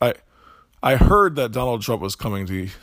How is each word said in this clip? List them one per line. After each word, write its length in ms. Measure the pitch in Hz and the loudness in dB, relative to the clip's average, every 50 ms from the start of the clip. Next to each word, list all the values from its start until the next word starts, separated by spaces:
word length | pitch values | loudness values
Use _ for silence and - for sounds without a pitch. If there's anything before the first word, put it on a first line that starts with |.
I, 100 | 123 120 - - _ _ _ _ _ - - _ _ _ _ _ | -2 -2 -2 -4 _ _ _ _ _ -20 -20 _ _ _ _ _
I 140 | - 127 135 | 0 0 4
heard 400 | 127 - - 202 208 202 180 147 | 4 6 6 6 6 4 2 0
that 160 | 143 127 113 | -2 -4 -4
Donald 280 | 110 127 127 127 120 110 | -4 -4 -4 -2 -4 -4
Trump 220 | 98 - 117 101 | -4 -4 -4 -4
was 140 | 90 98 - | -4 -8 -8
coming 280 | - - 113 101 98 95 90 | -8 -8 -6 -6 -6 -6 -6
to, 200 | 95 95 92 98 - - | -6 -8 -8 -10 -12 -14